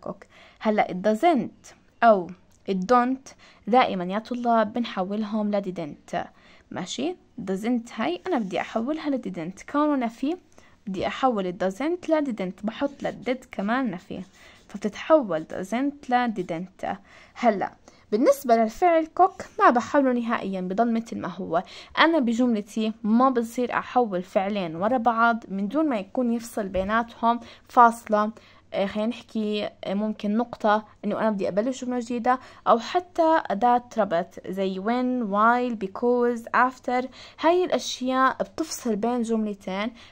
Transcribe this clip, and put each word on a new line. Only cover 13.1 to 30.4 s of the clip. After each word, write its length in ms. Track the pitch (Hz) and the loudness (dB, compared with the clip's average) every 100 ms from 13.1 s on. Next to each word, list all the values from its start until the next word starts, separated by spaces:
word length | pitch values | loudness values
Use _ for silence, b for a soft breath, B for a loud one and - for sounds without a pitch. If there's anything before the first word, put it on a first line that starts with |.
| 196 233 | -6 -4
did 180 | 254 - | -6 -6
كمان 400 | - 196 247 254 | -6 -2 0 -2
نفي، 300 | 175 - 180 185 B B B _ | -4 -10 -12 -12 B B B _
فبتتحول 800 | 202 214 - - 320 220 156 160 | -8 -6 -6 4 4 4 -4 -4
doesn't 560 | - 185 233 285 285 - | -8 -6 -2 -2 -4 -2
ل 240 | 247 247 | 0 0
didn't. 540 | 202 175 165 185 - - 190 B B B - | -2 -6 -6 -8 -10 -8 -8 B B B 0
هلأ 380 | 233 202 147 - b b b | 2 2 -4 -8 b b b
بالنسبة 440 | 214 311 554 247 226 | 2 4 2 4 4
للفعل 520 | 220 - 359 330 320 - | 2 2 2 4 0 4
cook 240 | 370 - - - | 2 2 -12 4
ما 100 | 392 | 4
بحوله 440 | 247 226 302 269 | 6 2 2 2
نهائيًا، 480 | 240 233 233 196 190 | 0 -2 -4 -4 -6
بضل 320 | 180 190 240 | -4 0 0
مثل 260 | 226 233 202 | 0 -4 -8
ما 80 | 190 | -8
هو. 360 | 180 180 165 - B B - | -8 -2 -2 -2 B B 4
أنا 200 | 302 330 | 4 4
بجملتي 760 | 240 226 247 220 202 - 220 214 | 0 2 2 0 -4 -4 -4 -2
ما 260 | 208 226 269 | 2 4 4
بصير 440 | 233 233 - 247 | 4 -2 -4 -2
أحول 500 | - - 254 240 180 | -4 -2 0 0 -2
فعلين 520 | 180 214 190 208 170 160 | -2 -2 0 -2 -4 -4
ورا 220 | 202 254 | -2 0
بعض 460 | 240 226 233 226 - | 0 2 2 2 -4
من 200 | 190 202 | -6 -2
دون 220 | 285 311 | 0 0
ما 100 | 226 | -2
يكون 340 | 190 - 247 | -4 -4 -2
يفصل 340 | 233 233 - 196 | -2 -4 -6 -4
بيناتهم 720 | 185 190 226 233 - 233 240 B B _ | -4 0 -2 -2 -2 0 0 B B _
فاصلة، 640 | 262 233 233 - 208 214 - B B _ | 6 8 6 -2 0 0 -4 B B _
آه، 120 | - 196 | -4 -2
خلينا 240 | 208 220 | -2 -4
نحكي، 600 | 247 - 220 208 208 208 - | -4 -8 -4 -2 -2 -4 -8
آه، 100 | - | -6
ممكن 440 | 196 214 214 208 | -4 -4 -4 -2
نقطة 480 | 214 | 0